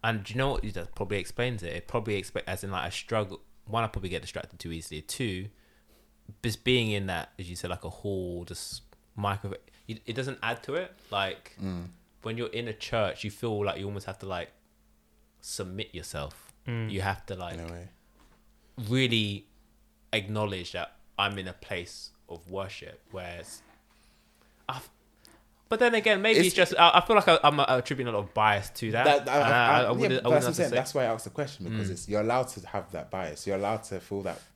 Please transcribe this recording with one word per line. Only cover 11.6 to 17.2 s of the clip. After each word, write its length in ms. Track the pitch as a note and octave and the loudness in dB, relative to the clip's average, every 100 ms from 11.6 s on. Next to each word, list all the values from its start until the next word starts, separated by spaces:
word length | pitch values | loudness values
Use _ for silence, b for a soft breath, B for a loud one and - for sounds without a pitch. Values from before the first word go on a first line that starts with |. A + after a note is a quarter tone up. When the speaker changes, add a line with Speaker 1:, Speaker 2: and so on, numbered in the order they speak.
Speaker 2:
Mm. 280 | G2 F2+ F2+ - _ _ | -8 -6 -10 -16 _ _
Speaker 1:
when 140 | A2+ A#2 | -8 -6
you're 100 | A#2+ | -6
in 200 | A2+ A#2+ | -6 -8
a 40 | |
church, 520 | G#2 - A#2 G2+ - | -10 -4 0 0 -2
you 60 | G#2 | -8
feel 320 | - A#2 G#2 | -6 -4 0
like 140 | G2+ D#2 | -2 -2
you 60 | G2 | -6
almost 200 | G2+ - | -8 -10
have 120 | F#2+ | -12
to, 60 | G2 | -8
like, 260 | F2+ E2 _ _ _ _ _ _ _ _ _ | -6 -8 _ _ _ _ _ _ _ _ _
submit 520 | - - F#2 F#2+ A2 | -12 -8 -8 -8 -8
yourself. 600 | F2 D2+ D2 C#2+ - - _ - | -10 -10 -8 -8 -10 -20 _ -8
Speaker 3:
Mm. 220 | A#2 A2 | -6 -4
Speaker 1:
You 80 | G2 | -2
have 260 | G2 F#2+ | -2 -2